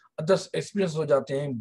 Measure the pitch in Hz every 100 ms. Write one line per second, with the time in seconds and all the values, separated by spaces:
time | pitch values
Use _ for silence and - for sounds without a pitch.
0 | _ - 160 185 - 160 147 202 185 156
1 | 151 139 - 139 143 123